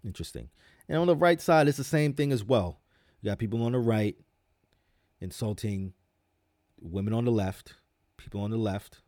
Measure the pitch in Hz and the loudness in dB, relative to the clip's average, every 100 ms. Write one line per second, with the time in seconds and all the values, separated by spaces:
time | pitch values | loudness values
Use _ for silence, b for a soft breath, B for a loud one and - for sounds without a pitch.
0 | 104 92 98 - 58 b b b - 156 | -12 -10 -10 -12 -16 b b b -4 0
1 | 175 156 175 170 - 160 147 139 135 160 | 2 6 4 4 4 6 6 2 0 2
2 | 151 143 143 127 101 123 87 - _ _ | 2 0 0 0 2 2 2 -8 _ _
3 | _ _ 104 98 110 113 117 127 113 110 | _ _ -6 -4 -2 -2 0 0 2 2
4 | 107 - _ _ _ _ _ _ _ _ | 0 -4 _ _ _ _ _ _ _ _
5 | _ _ 95 - 107 98 110 98 95 - | _ _ -14 -6 -6 -4 -6 -6 -8 -12
6 | _ _ _ _ _ _ _ _ 85 92 | _ _ _ _ _ _ _ _ -8 -4
7 | 104 113 120 113 95 - - - _ _ | -2 0 2 2 0 -6 -18 -20 _ _
8 | _ _ - 101 101 113 107 98 - _ | _ _ -12 -8 -4 -2 -2 -4 -10 _